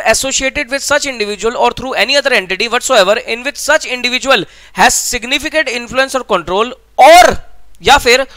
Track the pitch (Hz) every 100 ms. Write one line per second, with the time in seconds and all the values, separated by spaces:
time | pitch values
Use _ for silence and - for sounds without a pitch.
0 | 196 220 269 247 262 262 269 269 - 285
1 | 277 247 208 208 214 247 240 233 247 214
2 | 208 277 262 240 185 185 226 240 - 240
3 | 185 220 - 226 247 285 - 302 233 247
4 | 247 247 262 247 160 - - - 220 -
5 | - 240 240 277 302 311 294 240 240 247
6 | 269 262 240 196 165 185 240 - _ -
7 | 269 330 294 208 - - - - 170 269
8 | 254 - 262